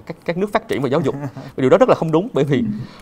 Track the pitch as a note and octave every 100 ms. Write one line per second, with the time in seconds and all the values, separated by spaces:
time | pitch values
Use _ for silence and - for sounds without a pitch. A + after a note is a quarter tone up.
0 | - E3 - E3+ G#3 A3 - A2 C3+ C3
1 | C3 C#3 C#3+ - C3+ - B2+ F#3 G#3 D#3
2 | E3 D#3 A3+ - C#3+ C3 A2 G#2+ B2+ -